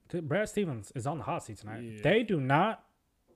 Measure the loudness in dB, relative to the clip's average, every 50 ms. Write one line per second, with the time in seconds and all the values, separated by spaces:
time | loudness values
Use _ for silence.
0 | _ -8 -8 -6 -4 -2 0 0 0 0 -2 -2 -2 -2 -4 -6 -8 -10 -10 -6
1 | -4 -4 -4 -4 -4 -4 -6 -6 -6 -10 -14 -14 -12 -12 -10 -10 -10 -10 -10 0
2 | 2 4 4 4 4 2 0 0 4 4 6 6 6 4 0 -4 _ _ _ _
3 | _ _ _ _ _ _ _